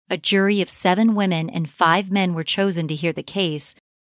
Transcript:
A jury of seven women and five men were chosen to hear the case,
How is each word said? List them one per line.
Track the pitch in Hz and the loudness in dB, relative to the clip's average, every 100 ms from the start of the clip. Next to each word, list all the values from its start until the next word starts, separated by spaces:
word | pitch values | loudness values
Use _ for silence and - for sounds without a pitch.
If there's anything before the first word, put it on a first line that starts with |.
| _ | _
A | 156 | -4
jury | - 196 196 202 | 0 2 2 2
of | 180 | 0
seven | - 185 185 226 | 0 2 4 2
women | 208 196 170 160 | 2 0 0 -2
and | 170 160 | -4 -6
five | - 170 175 196 | 0 2 2 0
men | 196 185 | 0 0
were | 165 | -2
chosen | 160 - 196 170 160 | -4 0 0 0 -4
to | |
hear | 151 165 | -2 -4
the | 160 | -4
case, | - 196 180 151 - - _ _ | -8 -4 -4 -2 -4 -4 _ _